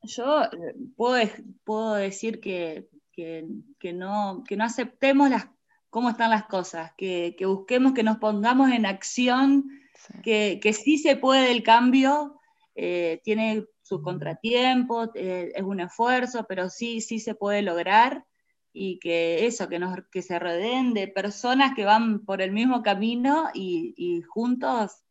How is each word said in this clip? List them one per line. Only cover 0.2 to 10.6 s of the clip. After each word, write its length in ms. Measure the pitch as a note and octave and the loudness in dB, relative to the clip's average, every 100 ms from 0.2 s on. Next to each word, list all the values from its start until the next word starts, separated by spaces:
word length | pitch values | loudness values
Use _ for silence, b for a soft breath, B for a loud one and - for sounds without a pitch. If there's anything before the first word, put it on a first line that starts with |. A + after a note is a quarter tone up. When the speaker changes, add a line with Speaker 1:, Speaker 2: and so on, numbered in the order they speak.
| B3 D4+ | 0 2
Speaker 1:
eh, 320 | - - E3 - - - | 0 -4 -12 -12 -16 -4
puedo 200 | A#3 B3 | 0 2
dej-, 280 | A3 - - - | 0 -2 -20 -18
puedo 320 | - G#3+ A3 G#3 | -6 -4 -2 -2
decir 440 | G3 F#3+ A3+ A3 | -2 -4 -6 -6
que, 480 | - F3+ E3+ D#3 - C#4+ _ | -8 -6 -6 -8 -14 _ _
que, 340 | - E3 E3 D#3+ G#3 - - | -14 -12 -12 -12 -14 -16 -14
que 140 | F3+ | -10
no, 500 | F3 F#3 G#3 G3+ F#3 - | -10 -6 -4 -4 -6 -10
que 80 | G3+ | -4
no 60 | |
aceptemos 680 | A3+ A3+ B3+ _ C4+ C#4 C#4 | -4 -4 -8 _ 2 4 4
las, 180 | A#3+ - _ _ _ _ | 2 -4 _ _ _ _
cómo 200 | A3 B3 | -4 -2
están 180 | A3+ A3+ | 0 2
las 160 | A3 G3+ | 2 0
cosas, 460 | F#3+ F3+ E3 D#3+ _ | -6 -4 -8 -12 _
que, 380 | F#3+ F3+ F3 F3 | -4 -2 -4 -4
que 80 | F#3+ | -2
busquemos, 460 | G3 - B3+ C4 | -2 0 2 4
que 100 | C4 | 4
nos 140 | A3 A3 | 0 2
pongamos 540 | G#3+ G#3 G#3+ B3+ C4+ | 0 0 2 4 4
en 140 | A#3+ G#3 | 4 0
acción, 840 | F#3+ - - B3 B3 C#4 C#4 C#4 B B B | -2 -8 0 2 4 6 4 2 B B B
Speaker 2:
Sí. 180 | B - | B -10
Speaker 1:
que, 360 | - G#3+ G#3+ F#3+ | 0 2 2 2